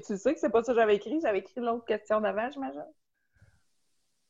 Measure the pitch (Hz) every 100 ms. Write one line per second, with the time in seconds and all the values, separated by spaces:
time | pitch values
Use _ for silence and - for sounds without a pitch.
0 | - 202 247 320 294 226 233 233 220 208
1 | 208 294 320 196 196 - 240 240 - 208
2 | - 214 214 196 240 285 269 285 302 -
3 | _ _ _ _ _ _ _ _ _ _
4 | _ _ _